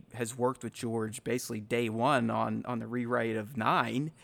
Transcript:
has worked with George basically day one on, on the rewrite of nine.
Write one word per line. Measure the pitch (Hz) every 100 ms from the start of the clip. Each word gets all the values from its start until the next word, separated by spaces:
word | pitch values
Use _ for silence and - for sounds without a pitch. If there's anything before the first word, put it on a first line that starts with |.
| - 117
has | 117 127
worked | 123 131 113
with |
George | - 117 113 110 107
basically | - 123 - 113
day | 104 120 120
one | 113 127 139 113
on, | 110 113 110 -
on | 120
the | 113
rewrite | 123 120 120 113 110
of | 107 139
nine. | 123 170 120 120 151 -